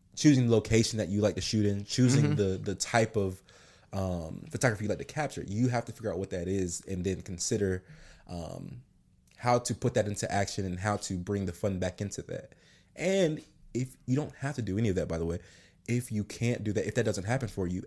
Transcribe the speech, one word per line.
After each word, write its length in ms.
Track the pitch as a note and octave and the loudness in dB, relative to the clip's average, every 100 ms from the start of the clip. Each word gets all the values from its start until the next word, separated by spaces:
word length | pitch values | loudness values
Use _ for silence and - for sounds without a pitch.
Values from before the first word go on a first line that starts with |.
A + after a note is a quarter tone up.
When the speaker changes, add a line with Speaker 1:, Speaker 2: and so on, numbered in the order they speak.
| _ - | _ 4
Speaker 1:
choosing 300 | D3+ C3 A#2 | 6 8 6
the 40 | |
location 460 | A2+ - A2+ A2+ A2 | 4 6 4 4 0
that 100 | F2+ | 0
you 120 | G2+ | 2
like 140 | G#2 | 2
to 60 | F#2 | 0
shoot 240 | - G#2+ G2+ | 0 2 2
in, 180 | G2+ | 0
choosing 400 | G2+ - B2 C#3 | -2 4 6 6
Speaker 2:
Mm-hmm. 100 | D3 G2+ | 4 4
Speaker 1:
the, 220 | G2 F#2+ | 2 0
the 160 | G#2 | -4
type 420 | F#2 - A#2 A2+ A2 | -4 0 2 2 2
of, 240 | F#2+ F#2+ - - - - _ | 0 -2 -12 -20 -20 -20 _
um, 520 | G2 F#2 F2 D#2+ - - | -4 -2 -2 -6 -10 -10
photography 340 | - C3 G#2 | -2 0 0
you 40 | G#2+ | -2
like 80 | G2 | -4
to 60 | |
capture. 380 | C#3+ D#3 D3 - - | -4 -6 -6 -6 -4
You 220 | G2+ B2 | 0 2
have 160 | A#2+ A#2 | 0 -4
to 60 | |
figure 200 | - G#2 | -6 -6
out 60 | F2 | -4
what 120 | F#2+ | -4
that 180 | F#2 F2 | -4 -2
is 340 | G2 F2+ E2+ - | 0 -2 -4 -6
and 160 | F#2 | -4
then 180 | F#2 F#2 | -2 -2
consider, 600 | - F2+ - A2 G2 F#2 - - - - - | -6 -6 -2 0 0 0 -6 -20 -20 -20 -12
um, 540 | F2 E2+ G1+ G1+ B2 - _ _ _ _ - | -10 -10 -10 -12 -14 -18 _ _ _ _ -4
how 220 | A#2+ A#2+ | 2 2
to 140 | - | 2
put 200 | A2 A#2+ | -2 0
that 120 | A2+ G#2 | 2 0
into 240 | G#2 - | -2 -2
action 320 | G2+ G2+ - | 0 0 -2
and 140 | F#2+ F2+ | -4 -2
how 180 | G#2 G#2 | -2 -2
to 180 | - F#2+ | -2 -4
bring 300 | F2+ G2+ F#2 | -2 -2 -2
the 60 | |
fun 260 | F2+ G#2 F#2 | -2 -2 0
back 220 | F#2 - | -2 -4
into 220 | G#2 - | -8 -8
that. 320 | - F2 - - _ - _ - | -8 -10 -12 -20 _ -20 _ -4
And 440 | F3 G3 E3+ D3 - _ - | 0 4 2 0 -8 _ -8
if 240 | A#2 B2+ - - | -4 -4 -6 -2
you 100 | C3 | 0
don't 180 | D3 - | -2 -4
have 160 | C3+ D3 | -6 -4
to 60 | |
do 140 | G2+ F#2+ | -2 0
any 100 | A2+ | 2
of 80 | F#2 | 2
that, 100 | D#2+ | 0
by 100 | E2 | -2
the 60 | |
way, 140 | E2 F2 - - - _ - | -2 -4 -8 -20 -20 _ -4
if 240 | A#2+ B2 | -2 -2
you 120 | G#2+ | -4
can't 400 | G#2 - A#2+ A#2+ | -4 -2 -2 0
do 80 | G#2 | 0
that, 140 | G#2 G#2+ | 0 0
if 100 | A#2+ | 0
that 80 | |
doesn't 180 | A2 G2 | 0 0
happen 240 | F#2+ C3 A2+ | -2 -2 -2
for 180 | - F2+ | -4 -2
you, 140 | F2+ | -2